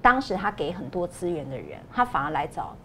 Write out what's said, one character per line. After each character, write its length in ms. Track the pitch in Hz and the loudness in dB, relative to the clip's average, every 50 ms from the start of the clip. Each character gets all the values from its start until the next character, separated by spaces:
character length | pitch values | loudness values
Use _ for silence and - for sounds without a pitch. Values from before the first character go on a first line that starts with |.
当 200 | - 240 254 262 | 8 8 8 6
时 140 | 277 - 190 | 4 0 0
他 160 | 185 190 208 | 0 0 -2
给 180 | 208 - 147 160 | 0 -2 -2 -2
很 180 | 180 190 175 135 | -4 -4 -6 -4
多 180 | - 180 175 | -2 -2 -2
资 220 | 175 - - 180 175 | -4 -4 -4 -2 -2
源 200 | 170 151 135 135 | -2 -2 -4 -6
的 60 | 131 | -8
人， 240 | 113 80 71 67 - - - - | -8 -10 -10 -12 -14 -14 -4 0
他 100 | 247 247 | 0 0
反 180 | 247 - - | 2 2 0
而 100 | 139 151 | 0 0
来 140 | 147 143 151 | 0 -2 -2
找 300 | 151 - - 95 65 - - - | -2 -4 -6 -8 -8 -10 -8 -4